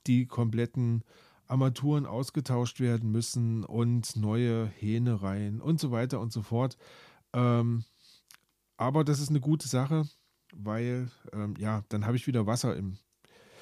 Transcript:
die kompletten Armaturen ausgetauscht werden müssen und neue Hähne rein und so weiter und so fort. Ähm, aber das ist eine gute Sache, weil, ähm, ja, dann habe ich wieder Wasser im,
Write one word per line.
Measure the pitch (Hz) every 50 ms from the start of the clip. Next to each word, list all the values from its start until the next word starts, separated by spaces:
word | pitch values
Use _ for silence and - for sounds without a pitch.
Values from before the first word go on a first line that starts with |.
| -
die | - 123 123 127
kompletten | 123 - 120 120 113 107 113 120 117 - 131 123 117 117 113 - _ - - - _ _ _ _
Armaturen | - 123 131 135 135 120 - 139 147 151 147 139
ausgetauscht | - 107 123 135 - - 156 135 - 127 120 123 117 - -
werden | 127 120 117 113 117 110
müssen | 107 117 113 - - 127 117 113 113 113 101
und | - - 113 117 120 120 120 113 - -
neue | 110 107 107 107 117 123 120 113 113 113
Hähne | 107 90 - 107 107 110 117 123 123 117 98
rein | 98 95 98 101 104 104 107 117
und | - 147 165 156
so | - 135
weiter | 120 113 123 123 139 107
und | 107 113 -
so | 117
fort. | 104 - 117 117 127 131 - - - - - - - - - _ _ _ -
Ähm, | 123 123 120 120 117 117 117 117 117 113 - _ _ _ - - _ _ - - - _ _ _ _ _ _ _
aber | - 113 127 139 156 151
das | 147 147 135
ist | 147 139
eine | 151 143
gute | 127 151 156 151 - 127
Sache, | - 127 131 139 160 156 151 151 - _ _ _ _ _ _ _ -
weil, | - 101 107 107 113 120 120 123 127 127 120 - _ - -
ähm, | - 107 104 104 92
ja, | - 101 110 110 104 101
dann | - 110 104 104
habe | 110 120
ich | 123 -
wieder | - 127 120 104
Wasser | 101 113 120 - 123 95
im, | 78 98 95 95 - _ _ _ _ _ _ - - - - - -